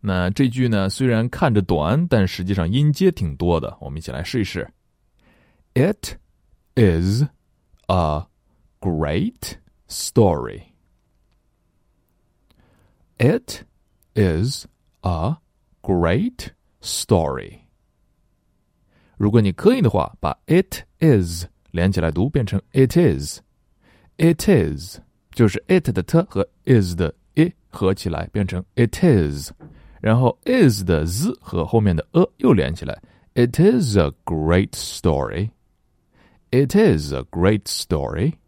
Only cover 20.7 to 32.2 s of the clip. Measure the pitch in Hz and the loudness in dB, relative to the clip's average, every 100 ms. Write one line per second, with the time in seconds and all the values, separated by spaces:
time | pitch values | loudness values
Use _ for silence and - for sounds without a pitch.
20.7 | - - _ 160 117 87 82 87 _ _ | -8 -18 _ 4 4 2 -6 -12 _ _
21.7 | 85 90 95 82 78 117 147 113 98 - | -2 0 0 -2 -2 -2 -2 -2 -4 -4
22.7 | - 131 165 165 71 73 - _ _ _ | 2 2 4 2 2 -6 -12 _ _ _
23.7 | _ _ _ _ - 151 151 - 170 80 | _ _ _ _ 0 2 2 2 2 2
24.7 | 73 85 - _ _ _ - 113 - - | -4 -12 -20 _ _ _ 2 2 2 0
25.7 | 185 - - 90 165 185 98 98 _ - | 0 0 -4 0 0 0 -4 -6 _ 2
26.7 | 123 92 85 82 - _ - 170 - _ | 2 2 -2 -4 -6 _ 0 0 -2 _
27.7 | - 95 95 95 76 85 107 95 92 - | -4 -2 -2 -6 -8 -6 -6 -4 -6 -8
28.7 | - 120 - 180 113 76 71 69 - - | -2 -2 2 4 4 2 -4 -12 -18 -20
29.7 | - - - 107 113 127 - - 254 160 | -20 -20 -6 0 2 2 -2 -2 4 4
30.7 | 101 92 82 78 95 185 - - 92 80 | 4 0 0 0 -2 -4 -6 -8 -6 0
31.7 | 113 104 82 - 165 | 2 2 0 0 0